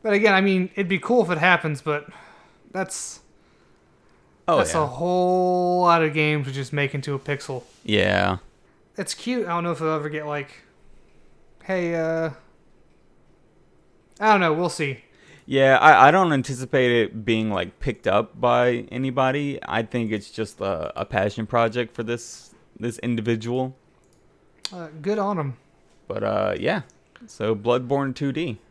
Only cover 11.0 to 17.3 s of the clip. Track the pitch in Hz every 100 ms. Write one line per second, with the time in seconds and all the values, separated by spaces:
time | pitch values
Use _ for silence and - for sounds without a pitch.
11 | _ _ - - _ _ - 190 170 165
12 | 160 165 160 135 _ _ _ _ _ _
13 | _ _ _ _ _ _ _ _ _ _
14 | _ - 214 208 170 156 180 - 147 127
15 | _ _ - - - 135 135 135 156 120
16 | 135 180 180 143 127 127 127 139 123 120
17 | 107 110 107